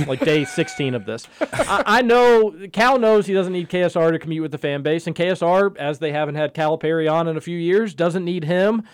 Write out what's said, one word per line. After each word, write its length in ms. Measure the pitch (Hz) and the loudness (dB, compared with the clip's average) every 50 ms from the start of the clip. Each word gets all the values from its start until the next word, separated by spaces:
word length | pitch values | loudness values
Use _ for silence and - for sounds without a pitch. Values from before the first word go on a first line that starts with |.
| 147 | -4
Like, 140 | 143 131 131 | -4 -4 -2
day 240 | - 160 151 156 143 | 0 0 0 0 0
<laughs> 20 | |
sixteen 480 | 135 - - 160 - - - 147 135 127 | -2 -4 -4 -6 -6 -6 -6 -4 -4 -4
of 100 | 120 98 | -6 -6
this. 240 | 104 110 117 - - - - 311 - - | -8 -10 -10 -12 -14 -10 -8 -8 -6 -4
I, 300 | - 269 - 190 202 - - 208 226 | -4 -4 -2 -2 -2 0 2 2 2
I 40 | - | 4
know, 520 | 233 233 247 247 240 240 226 220 208 160 165 196 190 - | 4 4 4 6 6 6 6 4 2 0 -6 -14 -8 -2
Cal 260 | 196 226 247 269 254 | 0 2 4 4 4
knows 280 | 233 220 220 214 196 | 4 4 4 4 4
he 80 | 190 196 | 2 0
doesn't 180 | 190 185 180 185 | 0 0 0 -2
need 160 | 180 175 - | -4 -4 -2
K 140 | - 180 180 | 0 0 0
S 120 | 170 - | 2 2
R 160 | 175 165 165 | 2 2 2
to 80 | 165 160 | 2 0
commute 220 | 160 156 160 160 | -2 -4 -4 -4
with 120 | 156 151 135 | -4 -6 -6
the 40 | |
fan 240 | 143 - 147 143 143 | -4 -4 -4 -4 -2
base, 260 | 135 151 156 170 - | -2 -2 -2 -2 -2
and 80 | 175 156 | -4 -4
K 140 | - 170 180 | -2 0 0
S 140 | 185 - - | 0 0 0
R, 320 | 170 180 190 202 202 185 - | 2 2 4 2 2 0 -4
as 200 | 143 147 151 131 | -6 -6 -6 -4
they 140 | 160 151 143 | -4 -4 -2
haven't 240 | 147 151 147 147 | -2 -2 -2 -2
had 180 | 151 151 147 147 | -2 -4 -4 -2
Calipari 580 | 165 156 151 160 156 - 156 165 165 160 156 156 | -2 -2 -2 -2 -2 -2 -2 0 0 0 0 0
on 160 | 165 170 170 | 0 0 -2
in 80 | 160 | -4
a 40 | 156 - | -6 -6
few 160 | 170 175 175 | -8 -6 -4
years, 340 | 170 170 185 208 226 214 156 | -2 0 0 0 0 -2 -2
doesn't 320 | 135 165 175 165 185 180 | -2 -2 -2 -2 -2 -4
need 200 | 175 175 180 160 | -4 -4 -4 -2
him. 380 | 147 175 180 190 208 226 226 220 - | -2 0 2 2 2 0 -2 -4 -8